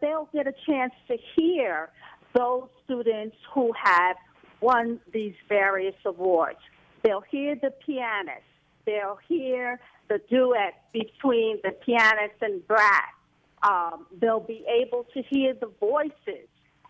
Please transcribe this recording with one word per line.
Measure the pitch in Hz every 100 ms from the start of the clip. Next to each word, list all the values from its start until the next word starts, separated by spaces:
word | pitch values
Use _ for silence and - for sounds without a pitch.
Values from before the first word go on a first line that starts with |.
they'll | 294 311 302
get | 302 269
a | 269 -
chance | 277 254 - -
to | 233 - -
hear | 330 339 220 156 160 _ - - _ 247
those | 247 254 254 _ -
students | 247 226 214 220 - -
who | 277 233 220
have | 202 175 180 - - _ - -
won | 233 240 233 233 _
these | 220 208 - -
various | 202 196 190 190 190 202
awards. | 175 185 170 147 - - _ _ _
They'll | 220 202 208
hear | 277 285 294
the | 277
pianist. | 277 - 262 240 208 160 120 - _ _ _ 214
They'll | 208 196 202 -
hear | 330 262 247 247 247 - _ -
the | 208 -
duet | 254 254 233 190 - _
between | 226 220 - 269 233 220 214
the | 190
pianist | 190 - 233 220 214 208 -
and | 220 190 -
Brad. | 214 214 175 - - _ _ _ _
Um, | 202 185 170 165 - 175
they'll | 226 220
be | 220 220 -
able | 233 247 240 240
to | 269
hear | - 277 262
the | 262 226 185
voices. | 208 294 302 - - 151 - _ _ _